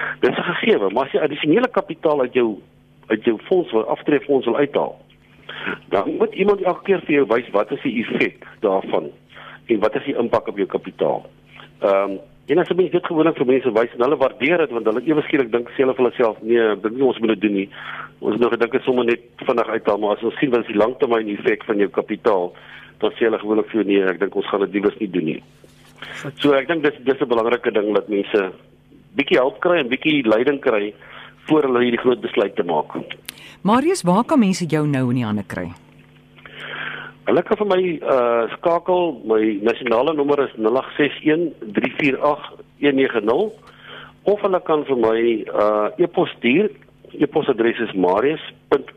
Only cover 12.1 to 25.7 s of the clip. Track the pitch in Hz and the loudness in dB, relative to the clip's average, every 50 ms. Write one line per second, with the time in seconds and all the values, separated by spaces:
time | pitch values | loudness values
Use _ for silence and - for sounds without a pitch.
12.1 | 98 92 - - - - _ - 139 175 165 - 185 175 185 151 165 175 - - | -6 -8 -12 -18 -20 -12 _ 0 0 0 2 0 0 0 0 0 0 -2 -2 -2
13.1 | 170 156 156 160 151 - 139 120 131 131 123 127 101 110 120 117 - - 120 131 | 0 2 2 2 2 0 2 2 2 2 2 2 2 0 0 0 0 -2 0 0
14.1 | 156 135 131 127 127 - 123 143 175 170 156 135 120 117 110 110 107 110 110 156 | 2 2 0 0 0 -2 0 0 2 2 0 0 -2 -2 -2 0 -2 0 0 0
15.1 | 156 151 139 - - 143 127 113 107 120 120 - - - 135 131 123 - 127 117 | 0 0 0 0 0 0 0 0 0 -4 -4 -4 -2 0 0 0 2 2 2 0
16.1 | - - 123 110 104 - - 110 120 117 113 107 104 98 95 110 113 131 139 127 | 2 2 0 0 0 -2 0 2 2 4 4 2 0 0 -2 -4 -2 2 0 0
17.1 | 113 - 113 110 110 95 101 104 101 98 98 - - - - - - - - - | 0 0 0 0 0 2 0 0 0 0 -4 -6 -10 -16 -16 -14 -14 -14 -14 -16
18.1 | - - - 117 107 117 120 113 117 110 117 110 127 131 - 135 127 123 117 117 | -12 -6 -4 -2 0 2 2 0 2 0 -2 0 -2 -2 0 0 0 2 2 0
19.1 | 120 - - - _ - - - 123 117 110 113 110 113 - - 104 101 107 104 | 0 -2 -4 -18 _ -10 -4 -2 0 0 0 -2 -2 -2 0 0 0 0 0 -2
20.1 | 104 - 113 113 - - 151 139 117 120 107 - 113 101 104 113 127 - 143 117 | -2 0 -2 -4 -2 -2 -2 0 0 0 0 0 0 0 2 0 0 -2 0 0
21.1 | 117 113 110 104 104 101 - 123 110 - - - 110 101 101 95 - 107 101 - | 0 0 0 -2 -6 -2 0 -2 -2 -2 -2 -2 0 0 0 0 0 -4 -4 -4
22.1 | 107 95 - 117 104 92 87 85 - - - - - - - - - - 107 104 | -4 -2 0 2 2 2 0 -4 -8 -14 -20 -20 -20 -20 -20 -20 -10 -4 -4 -4
23.1 | 104 - 120 113 110 95 98 104 110 107 104 - - 110 98 98 101 98 95 95 | -2 0 0 0 0 0 -2 0 0 0 0 -2 -2 -2 0 2 2 2 2 2
24.1 | 90 82 101 92 - 101 95 - - 98 98 90 92 104 98 101 - - 110 95 | 0 -2 -4 -4 -4 -4 -4 -2 0 -2 -2 0 -2 0 0 0 0 -2 -8 -4
25.1 | 90 90 78 78 - - - _ _ _ - - | -2 -2 -2 -2 -4 -6 -10 _ _ _ -20 -20